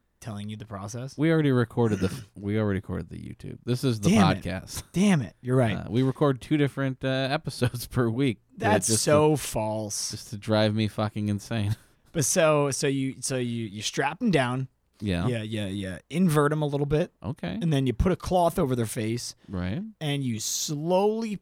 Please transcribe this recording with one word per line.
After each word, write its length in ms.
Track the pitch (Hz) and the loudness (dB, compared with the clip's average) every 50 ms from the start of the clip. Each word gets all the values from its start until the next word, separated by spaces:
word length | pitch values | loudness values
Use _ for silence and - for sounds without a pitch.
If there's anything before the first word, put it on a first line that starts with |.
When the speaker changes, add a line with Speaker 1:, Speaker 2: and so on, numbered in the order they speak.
| _ _ _ _ | _ _ _ _
Speaker 1:
telling 300 | - 113 104 101 104 107 | -12 -10 -10 -8 -8 -10
you 80 | 107 107 | -10 -12
the 80 | 104 | -12
process? 500 | - 107 95 98 101 120 117 127 135 - - | -12 -12 -10 -10 -10 -10 -10 -10 -10 -4 0
Speaker 2:
We 140 | 147 165 | 2 4
already 200 | 160 160 151 143 | 4 4 4 4
recorded 480 | 131 123 117 - - 120 120 110 104 95 | 4 4 2 2 2 2 2 2 2 2
the 80 | 95 95 | 0 -2
f-, 200 | - - - - | -2 -4 -14 -16
Speaker 1:
<clears throat> 40 | - | -14
Speaker 2:
we 220 | - 101 101 104 110 | -8 -6 -2 0 0
already 220 | 110 104 98 92 | 0 0 0 -2
recorded 300 | - - 92 90 85 82 | -2 -4 -8 -8 -8 -10
the 80 | 82 80 | -12 -14
YouTube. 420 | 80 - - - - - - - - | -12 -14 -16 -14 -14 -14 -14 -10 -4
This 200 | 117 123 127 - | -4 -4 0 0
is 160 | 131 117 107 | 0 0 2
the 100 | 101 - | 2 4
Speaker 1:
Damn 280 | 208 220 98 95 95 95 | 6 6 6 6 4 0
it. 60 | - | -2
Speaker 2:
podcast. 380 | 90 92 92 - - - - - _ | -6 -8 -8 -8 -10 -12 -14 -12 _
Speaker 1:
Damn 300 | - 170 202 208 190 147 | 0 2 4 4 4 4
it. 140 | 113 85 - _ | 0 -2 -8 _
You're 140 | - 123 131 | -4 0 2
right. 220 | 131 123 110 95 87 | 4 4 2 0 -2
Speaker 2:
Uh, 80 | 82 - | -4 -2
we 140 | 95 123 | 0 2
record 400 | 131 135 123 - 156 143 135 120 | 2 2 2 2 2 2 2 0
two 160 | - - 151 151 | -2 0 2 2
different, 480 | 143 131 - 135 135 135 127 - - | 2 2 0 -2 -4 -4 -4 -4 -4
uh, 20 | 131 | -2
<laughs> 240 | 131 131 135 131 | -2 -2 -2 -2
episodes 540 | 139 156 - 143 - - - 110 - 120 - | -4 -4 -4 -6 -4 -2 -2 -2 -2 -4 -8
per 240 | - - 123 120 117 | -4 0 0 0 0
week. 300 | 110 123 143 135 101 - _ _ - | 2 2 0 0 0 -2 _ _ -12
Uh, 40 | - 220 202 | -2 2 2
Speaker 1:
That's 160 | 214 202 - 127 | 2 4 4 2
Speaker 2:
just 160 | 110 104 - | 0 2 4
Speaker 1:
so 280 | 170 151 147 151 151 | 4 6 6 6 6
Speaker 2:
to, 60 | 156 131 | 4 2
Speaker 1:
false. 720 | - - - 117 110 107 107 110 107 104 - - - - | -2 -4 -4 -4 -2 -2 -4 -4 -4 -6 -6 -6 -6 -6
Speaker 2:
just 200 | - 104 - - | -8 -10 -12 -10
to 60 | - 101 | -12 -8
drive 360 | - 110 107 107 110 107 104 | -2 2 4 4 4 4 4
me 120 | 110 110 101 | 2 0 0
fucking 400 | - - 107 104 - 110 104 104 | 0 -2 -4 -2 -2 -4 -2 -2
insane. 460 | 104 98 - - 117 113 101 101 107 - | -2 -2 -4 -6 -4 -2 -2 -2 -2 -4
<laughs> 40 | _ _ _ _ _ _ | _ _ _ _ _ _
Speaker 1:
But 120 | - 165 139 | -4 -2 0
so, 480 | - - 185 160 156 151 147 143 143 | 2 4 4 4 6 6 4 2 0
so 160 | 127 - - 143 | -2 -2 -2 -2
you, 280 | 139 135 135 135 123 - | -2 -2 -4 -4 -6 -6
so 160 | 127 - 147 | -6 -4 -2
you, 300 | 127 123 120 117 117 113 | -2 -2 -2 -4 -4 -6
you 160 | 104 95 107 | -6 -8 -8
strap 400 | 104 - - - 139 143 160 - | -8 -6 -2 -2 -2 -2 -2 -2
'em 100 | 254 226 | 0 2
down. 380 | 170 143 127 120 127 131 131 - _ _ _ _ _ - | 4 4 2 2 0 -4 -6 -8 _ _ _ _ _ -8
Speaker 2:
Yeah. 260 | 104 101 90 85 87 120 | -2 -2 0 0 0 0
Speaker 1:
Yeah, 140 | 123 113 107 | -2 -2 -4
yeah, 220 | 107 110 107 104 95 | -6 -6 -6 -6 -4
yeah. 300 | 98 104 95 95 90 - - - | -6 -6 -8 -8 -10 -12 -12 -6
Invert 440 | 131 170 190 170 147 151 143 147 151 | 0 2 2 4 4 4 4 2 2
'em 80 | 156 | 0
a 40 | 151 | -2
little 200 | 147 143 143 147 | -2 -2 -2 -2
bit. 260 | 143 151 147 131 - _ _ | 0 0 0 0 -2 _ _
Speaker 2:
Okay. 380 | - - 151 - - - - 110 | -8 -8 -8 -6 -8 -8 -6 -4
Speaker 1:
And 120 | 170 165 151 | -2 0 0
then 140 | 135 135 127 | 2 2 0
you 40 | |
put 220 | 113 - - 190 175 | 0 2 2 0 0
a 20 | |
cloth 420 | - - - 185 180 170 170 165 - | 0 -2 0 2 2 2 2 2 0
over 160 | - 127 127 | 0 0 0
their 120 | 120 113 | 0 -2
face. 500 | 107 - 131 107 110 113 120 - - - _ _ - | -2 -2 -4 -4 -4 -4 -4 -6 -10 -12 _ _ -10
Speaker 2:
Right. 320 | 95 90 87 90 107 160 214 220 214 - | -6 -4 -4 -4 -4 -6 -8 -10 -12 -8
Speaker 1:
And 240 | 160 147 143 139 135 | -6 -4 -4 -2 -2
you 160 | 127 113 107 | -2 -4 -4
slowly 960 | - - - - - - 151 147 151 170 180 185 202 214 220 226 226 220 208 175 | -4 -6 -6 -4 -4 -4 -4 -4 -2 2 2 4 4 2 0 0 -4 -6 -8 -8